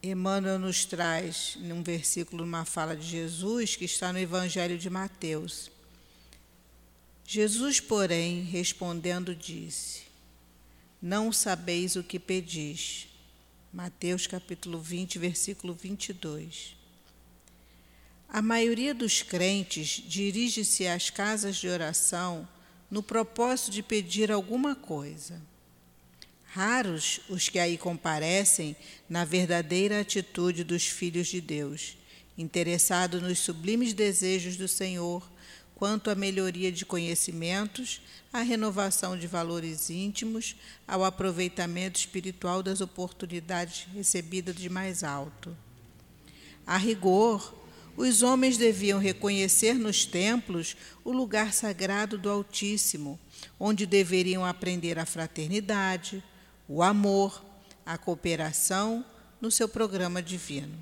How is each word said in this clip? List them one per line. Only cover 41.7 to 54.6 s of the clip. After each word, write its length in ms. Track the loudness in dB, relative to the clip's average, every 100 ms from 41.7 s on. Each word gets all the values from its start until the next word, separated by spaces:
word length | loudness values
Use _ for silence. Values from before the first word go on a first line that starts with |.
| -2 -2 -2
espiritual 600 | -2 -4 -6 -6 -2 0
das 200 | 0 -2
oportunidades 1080 | -4 -6 -8 -8 -8 -8 -4 -4 -4 -8 -10
recebidas 640 | -2 0 0 0 -4 -4 -6
de 140 | -6
mais 340 | -4 -4 -4
alto. 540 | -4 -4 -6 -10 -14 -14 -18 -20 -20 -20 -20 -20 -20 -20 -20 -16 0
A 100 | 2
rigor, 800 | 4 4 6 8 6 4 -4 -16 -20 -20 -18 0
os 240 | 4 6
homens 360 | 6 6 6 6
deviam 400 | 6 6 4 4
reconhecer 760 | 2 2 2 2 6 6 6
nos 320 | 4 2 2 2
templos 680 | 2 4 2 0 -4 -4 -8 -16 -12
o 80 | -2
lugar 400 | 0 2 2 2
sagrado 640 | 2 0 -2 0 0 0 -2
do 140 | 0
Altíssimo, 920 | 0 -2 -2 0 2 0 0 -4 -8 -14 -18 -20 -2
onde 280 | 0 2 4
deveriam 580 | 4 6 4 4 2 0
aprender 540 | -2